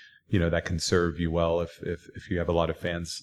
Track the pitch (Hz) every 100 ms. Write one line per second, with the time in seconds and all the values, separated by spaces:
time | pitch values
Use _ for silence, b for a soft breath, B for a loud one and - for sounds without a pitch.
0 | B B B 101 82 85 - 85 - 92
1 | 85 78 82 82 82 85 85 - 87 85
2 | - - - 87 85 85 82 80 87 85
3 | 85 -